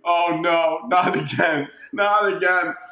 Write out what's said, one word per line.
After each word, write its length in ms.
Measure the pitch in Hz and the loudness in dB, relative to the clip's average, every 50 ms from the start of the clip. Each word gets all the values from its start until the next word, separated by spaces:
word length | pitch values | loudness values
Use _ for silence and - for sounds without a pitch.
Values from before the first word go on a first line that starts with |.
| - | 0
Oh, 340 | 170 175 170 170 175 160 160 | 0 0 2 2 0 0 0
no, 460 | 170 175 170 165 165 160 156 156 120 - | 0 0 2 2 2 0 -2 -4 -4 0
not 280 | 180 180 180 185 - | 2 2 2 2 -2
again, 520 | - - 139 127 127 175 165 156 143 143 143 - - - - | -4 -6 -6 -2 0 0 0 0 -2 -4 -8 -12 -20 -20 -12
not 440 | - 202 202 208 208 208 208 202 175 | -4 -2 0 2 4 2 2 2 0
again. 380 | - 180 180 185 180 175 165 147 - - - | 0 0 0 2 2 0 -2 -6 -10 -14 -20